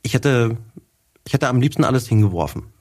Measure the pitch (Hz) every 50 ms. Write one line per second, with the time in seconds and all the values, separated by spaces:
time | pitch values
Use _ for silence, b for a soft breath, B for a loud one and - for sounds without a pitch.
0 | _ - - 135 - 143 131 123 117 113 113 110 - - _ - _ _ _ _
1 | _ _ _ _ _ - - 135 - 131 123 127 120 147 - - 156 - 131 127
2 | 110 - 120 107 107 101 92 85 80 71 - 73 - - _ _